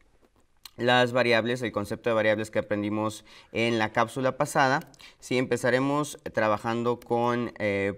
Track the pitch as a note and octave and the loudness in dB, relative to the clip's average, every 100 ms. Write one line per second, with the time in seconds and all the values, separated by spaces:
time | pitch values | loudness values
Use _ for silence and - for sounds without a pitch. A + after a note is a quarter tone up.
0 | _ _ _ _ _ _ - - A#2+ B2 | _ _ _ _ _ _ -18 -2 2 4
1 | B2 B2 A#2+ A2+ A2+ B2 A2+ G#2 G2+ A2 | 4 2 4 4 2 -2 -4 -4 -6 -4
2 | A#2+ A2 G#2+ G#2+ A2 G#2+ G2+ G#2 G#2 G#2+ | 0 2 2 2 0 -4 -2 -2 -2 -2
3 | G#2+ G#2+ - - - - A#2 A#2 G#2+ A#2+ | -4 -6 -18 -20 -8 -2 0 0 0 0
4 | A#2 C#3 C3 C3 C#3+ - C3 C#3+ - - | -2 0 -2 -2 0 2 2 2 -4 -20
5 | - - - B2+ B2+ A#2+ B2+ B2+ C#3 D3 | -20 -14 -4 -2 0 0 2 2 2 -2
6 | C#3+ - - - G#2+ G#2 A#2 A#2 A#2 A#2+ | -4 -8 -8 -2 0 0 -2 -2 -2 -2
7 | - A#2+ A#2+ A#2+ A#2 - G#2 G2 G2 | -2 0 0 0 -4 -4 -2 0 -2